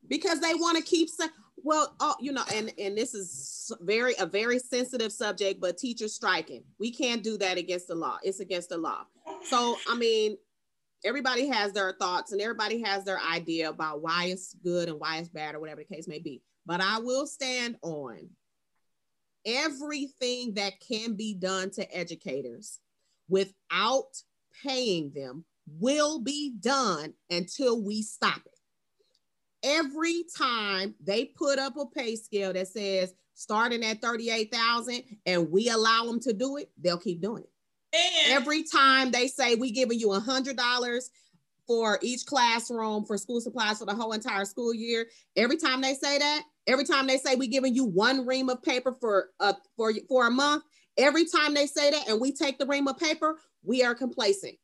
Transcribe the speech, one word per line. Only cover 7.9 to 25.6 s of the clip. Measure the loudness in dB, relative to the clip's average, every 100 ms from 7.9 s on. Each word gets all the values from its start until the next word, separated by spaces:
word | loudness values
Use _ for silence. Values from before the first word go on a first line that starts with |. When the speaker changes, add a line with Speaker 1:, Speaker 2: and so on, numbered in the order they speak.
| -6
Speaker 1:
law. | -6 -4
It's | -6 -6
against | -6 -6 -6
the | -8
law. | -6 -8 -10 _ -16 -14 -2
So, | 0 2 -2 -2
I | 0
mean, | 2 4 2 -2 _ _ _ _ _ _ -4
everybody | -2 0 0 0
has | 0 0
their | 0 -2
thoughts | 0 -2 -2 -2
and | -4
everybody | -4 -2 -2 -2
has | -2 -2 -2
their | -4
idea | -2 -4 -2 -4 -4
about | -4 -6 -4
why | -2 -2 -2
it's | -4 -10
good | -8 -2 -2 -2
and | -4
why | -6 -6
it's | -8
bad | -10 -10 -8
or |
whatever | -12 -14 -14
the | -14
case | -12
may | -12
be. | -12 -14 _ _ -6
But | 0
I | 0 0
will | 0 -2 -2
stand | -4 -4 -2 -2 -6
on | -8 -8 -8 -12 -18 _ _ _ _ _ _ _ _ _ _ _ -4
everything | -2 -2 -4 -8 -6 -8 _ -4 -4 -4 -4
that | -4 -6 -8
can | -6 -4
be | -6 -6
done | -4 -2 -2 -2
to | -6 -8 -6
educators | -8 -8 -8 -6 -6 -12 -16 -20 _ _ _ _ _
without | 0 0 _ _ 0 2 2 0 -14 -20 _ _ -12
paying | -4 -2 0 0 -2 -8
them | -10 -12 -18 _